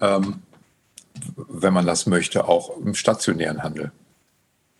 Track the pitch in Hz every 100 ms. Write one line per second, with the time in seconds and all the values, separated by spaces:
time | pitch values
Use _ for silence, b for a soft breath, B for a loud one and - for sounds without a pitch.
0 | 101 98 98 101 - _ _ _ _ -
1 | - - - - - - 95 92 87 82
2 | - 87 - 95 - 87 - - - 101
3 | - 113 - 82 80 76 78 76 73 -
4 | _ _ _ _ _ _ _